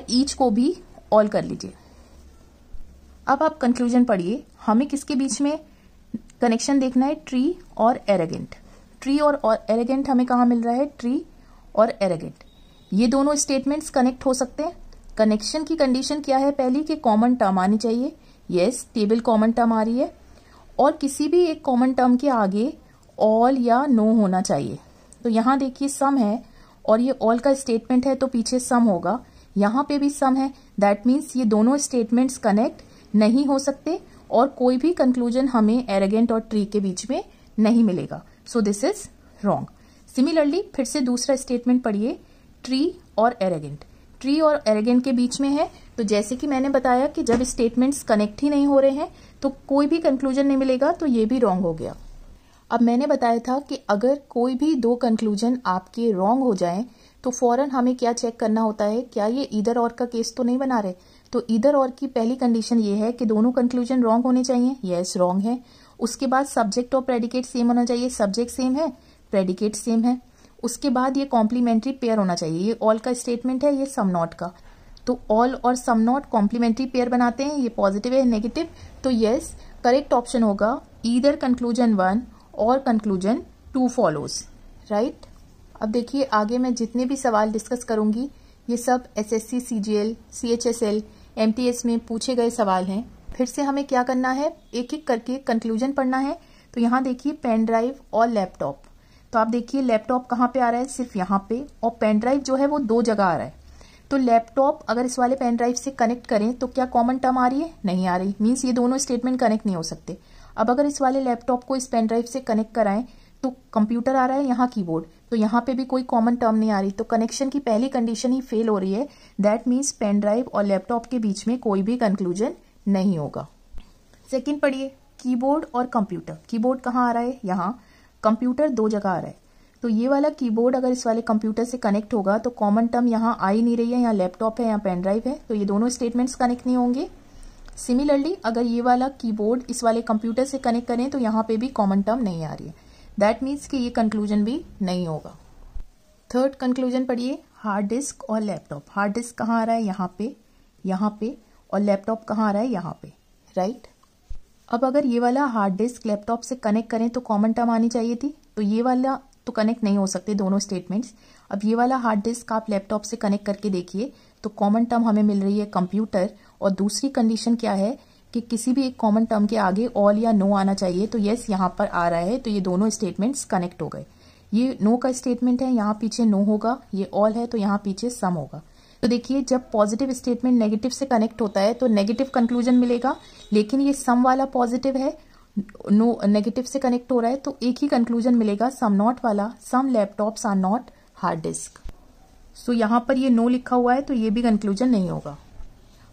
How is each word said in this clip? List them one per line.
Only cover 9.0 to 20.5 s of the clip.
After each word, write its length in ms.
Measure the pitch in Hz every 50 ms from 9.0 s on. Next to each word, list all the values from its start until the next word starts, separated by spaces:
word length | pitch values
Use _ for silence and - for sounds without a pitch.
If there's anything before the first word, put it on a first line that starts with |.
Tree 180 | - 262 277 294
और, 160 | 294 294 285
और 320 | 277 - 220 220 - - -
arrogant 380 | 220 233 240 240 269 269 277 277
हमें 160 | 262 247 254
कहाँ 200 | 247 247 240 247
मिल 160 | 240 240 233
रहा 120 | 226 233 240
है? 120 | 254 285 285 - -
Tree 240 | 240 240 262 320 330 - - - - - - - - - -
और 160 | 202 220 233 - -
arrogant, 320 | 196 185 170 160 165 156 - - - - - - - - - - - -
ये 140 | 180 196 240
दोनों 280 | 233 247 269 277 285 294
statements 560 | 285 - - 277 269 269 269 294 311 302 -
connect 360 | - 269 247 254 254 - -
हो 80 | 269 254
सकते 280 | 254 262 254 - -
हैं। 100 | 302 339 349 - - - - - - - -
Connection 480 | - 220 214 214 208 214 - - 311 311
की 120 | 294 330
condition 440 | 320 285 262 247 262 262 - 294 302
क्या 180 | 285 - 262 262
है 120 | 269 285
पहली? 320 | 285 - 262 254 254 285
कि 140 | 311 311 311
common 380 | 302 - 254 208 214 233 247 254
term 240 | 247 220 190 190 190
आनी 200 | 185 196 214 214
चाहिए। 340 | - 226 220 240 254 311 - - - - - _ _ -
यस, 360 | 175 175 175 226 - - - - -
टेबल 260 | 226 208 202 226 233
common 320 | 226 240 226 214 220 226
term 200 | 233 247 233 226
आ 100 | 226 220
रही 160 | 214 226 233 247
है 140 | 302 - - - - - - - - -